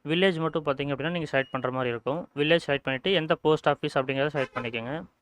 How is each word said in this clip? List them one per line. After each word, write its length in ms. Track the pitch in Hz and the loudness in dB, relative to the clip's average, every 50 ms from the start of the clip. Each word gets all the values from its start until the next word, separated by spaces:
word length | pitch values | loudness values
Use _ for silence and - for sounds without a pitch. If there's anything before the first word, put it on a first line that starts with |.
| - | -4
வில்லேஜ் 320 | 143 160 175 190 196 170 160 | -2 0 2 4 2 2 2
மட்டும் 260 | 160 160 - 165 151 | -2 -2 -2 -2 0
பாத்தீங்க 260 | 147 135 139 139 143 139 | -2 -2 -2 -2 -2 -2
அப்படின்னா, 180 | 127 139 165 | -2 -2 -2
நீங்க 180 | 175 175 151 - | -2 -2 -4 0
செலக்ட் 200 | - 135 131 - | 0 0 0 0
பண்ற 200 | - 131 123 127 | -2 -4 -2 -2
மாதிரி 180 | 127 131 127 123 | -2 0 -2 -2
இருக்கும். 380 | 117 113 - 127 143 175 - - - | -2 -2 -2 -2 -2 -4 -4 -6 -2
வில்லேஜ் 240 | 139 147 156 170 165 - | 0 2 4 4 2 2
செலக்ட் 160 | - 139 135 - | 0 -2 -2 -2
பண்ணிட்டு, 280 | 139 131 127 - 185 | -2 -4 -2 0 0
எந்த 240 | 196 165 156 156 165 | 0 0 2 0 -2
போஸ்ட் 340 | - - 156 156 147 - 151 | 0 2 2 2 4 4 2
ஆஃபீஸ் 280 | 139 - - 147 - | 0 0 -2 -2 0
அப்படிங்கிறத 320 | 143 131 135 135 135 139 151 143 | 0 0 0 0 0 0 0 0
செலக்ட் 220 | 139 131 - - | -2 -4 -2 -4
பண்ணிக்கோங்க. 480 | 123 120 117 120 113 113 123 147 165 185 - _ _ | -6 -6 -4 -6 -6 -6 -6 -6 -8 -10 -12 _ _